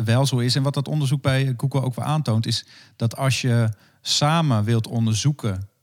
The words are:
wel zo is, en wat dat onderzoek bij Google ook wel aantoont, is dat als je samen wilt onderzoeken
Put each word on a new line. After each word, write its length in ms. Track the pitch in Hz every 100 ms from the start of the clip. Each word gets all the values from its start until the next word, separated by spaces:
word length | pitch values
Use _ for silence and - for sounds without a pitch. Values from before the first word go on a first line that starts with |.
| 110
wel 200 | 120 135
zo 120 | 127
is, 180 | 120 143
en 80 |
wat 100 | 139
dat 140 | 143 139
onderzoek 340 | 151 135 139
bij 320 | 139 131 135 120
Google 240 | 139 135
ook 140 | 131 -
wel 100 | 135
aantoont, 400 | 156 139 110 117
is 200 | 113 - - - -
dat 220 | 120 -
als 240 | 135 -
je 280 | 127 117 110 107 _ _
samen 640 | - - 147 165 156 110
wilt 240 | 104 117 110
onderzoeken 840 | 120 113 107 143 147 113 95 98 _